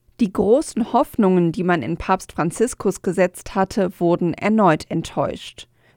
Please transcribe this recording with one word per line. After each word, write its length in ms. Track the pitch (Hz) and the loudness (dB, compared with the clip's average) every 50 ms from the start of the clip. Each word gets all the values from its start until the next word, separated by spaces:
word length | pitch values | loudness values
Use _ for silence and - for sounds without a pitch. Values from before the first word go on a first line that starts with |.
| _ _ _ - | _ _ _ -2
Die 100 | 233 185 | -2 -2
großen 600 | - - 185 196 233 294 311 - - - 240 - - | 0 0 2 4 4 4 2 0 -4 -4 -2 0 2
Hoffnungen, 580 | - 202 - - - 214 185 185 180 175 170 | 0 0 0 0 2 2 4 4 4 2 2
die 120 | 160 - 180 | 0 0 0
man 180 | 180 175 165 | 0 0 0
in 160 | 113 113 170 | -2 -4 -6
Papst 340 | - - - 185 185 - - | -6 -2 -2 -2 -2 -4 -6
Franziskus 680 | - - 151 170 - - 233 254 - - - 202 185 - | -6 -4 -4 -2 -2 -2 -2 -2 -2 -4 -4 -4 -4 -2
gesetzt 520 | - 190 170 190 180 180 - - - - - | -4 -2 0 2 0 0 0 -6 -14 -6 -2
hatte, 460 | 196 190 - - - 190 180 - - | -2 -2 -2 0 -2 -2 -2 -2 -2
wurden 340 | 180 170 170 170 180 170 - | 0 2 2 2 0 -2 -2
erneut 560 | - - 202 220 220 202 175 156 151 - - | -2 -2 0 2 4 4 4 4 2 0 -4
enttäuscht. 800 | - 165 160 - - 160 143 - - - - - - - - _ _ _ _ _ _ | -6 -6 -6 -4 -4 -4 -4 -4 -4 -8 -12 -16 -18 -20 -20 _ _ _ _ _ _